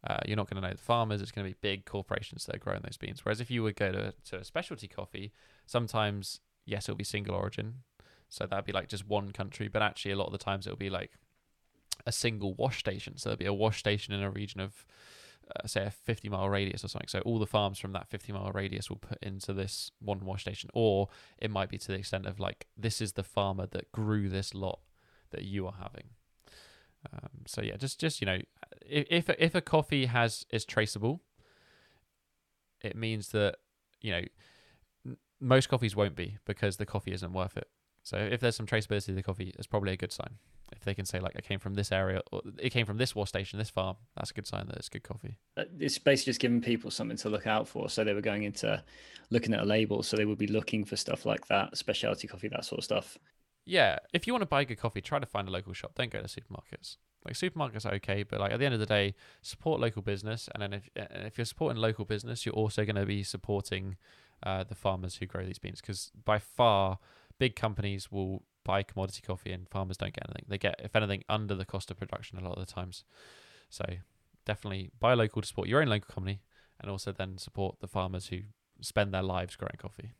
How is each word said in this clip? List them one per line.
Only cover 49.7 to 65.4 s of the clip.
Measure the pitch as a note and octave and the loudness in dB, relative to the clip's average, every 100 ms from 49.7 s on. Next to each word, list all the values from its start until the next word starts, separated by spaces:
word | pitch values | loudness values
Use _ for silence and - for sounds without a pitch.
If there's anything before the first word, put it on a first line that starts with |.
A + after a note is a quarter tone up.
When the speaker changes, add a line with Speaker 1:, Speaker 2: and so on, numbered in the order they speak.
| G#2+ A2 G#2 | 4 4 2
Speaker 2:
so | G#2+ G#2+ | 0 2
they | G#2+ | 2
would | G#2 | 2
be | G#2+ | 2
looking | G#2+ - G#2+ G2+ | 0 0 -2 0
for | G2+ | -2
stuff | - - A2 | -2 0 0
like | G#2+ - | 0 2
that, | G#2 - - | 2 2 -4
specialty | - G#2 A2+ G#2 G#2 | -2 0 0 0 -4
coffee, | G2 A2 | -6 -4
that | - - | -4 -4
sort | - | -4
of | - | 0
stuff. | G#2+ - - _ _ _ _ - | 0 0 -18 _ _ _ _ 0
Speaker 1:
Yeah, | F3+ A2 C#2+ - | 4 6 4 0
if | F3 G#3+ | -2 0
you | |
wanna | B3 F#3+ | 0 2
buy | C#3 | 2
good | C#3 A2+ | 2 0
coffee, | A#2 G2+ | -2 -2
try | - D3 | -2 -2
to | B2+ | 0
find | G#2 F#2+ | -4 -2
a | |
local | F#2 F#2+ | -4 -4
shop. | F#2 - - | -8 -10 -4
Don't | B2 | -2
go | G#2+ | -2
to | G#2 | -6
supermarkets. | - - - - - - - _ _ - | -10 -10 -14 -12 -14 -14 -16 _ _ -8
Like, | - | -2
supermarkets | F#3 E3 C#3 A2 G#2+ | -2 -2 -4 -2 -2
are | G2 | -2
okay, | - G2 | 0 0
but, | G#2 G2+ | 0 0
like, | G2 | 0
at | A2+ | 2
the | C#3 | 2
end | A#2 | 2
of | |
the | G#2+ | 4
day, | G#2+ G2 G2 - - | 6 4 0 -14 -18
support | - - - D#3 | -14 -4 0 2
local | A#2 A2 | 2 0
business. | G2+ G2+ G#2+ A2+ - | -2 -2 -2 -6 -6
And | - | -6
then | G2+ | -4
if, | G2+ F#2+ - | -4 -8 -10
and | G2+ F#2 G#2 | -8 -8 -8
if | - | -4
you're | A#2 | -4
supporting | - C3 A#2 | 0 0 4
local | A2+ G#2+ G2+ | 2 2 0
business, | G#2+ A#2+ A#2 - | -2 -2 -4 -2
you're | G#2+ | 2
also | A2 - G#2 | 2 4 2
gonna | G#2 G2 | 2 2
be | G2+ | 0
supporting, | G2 F#2+ - G2+ - F#2+ F#2+ F#2 _ - - _ | -2 -6 0 0 0 -2 -2 -8 _ -20 -20 _
uh, | - F#2+ | -2 -2
the | F#2 G2 | -2 0
farmers | G2 F#2 F#2 - | 2 2 -2 -6
who | F#2 | -6
grow | F#2 | -4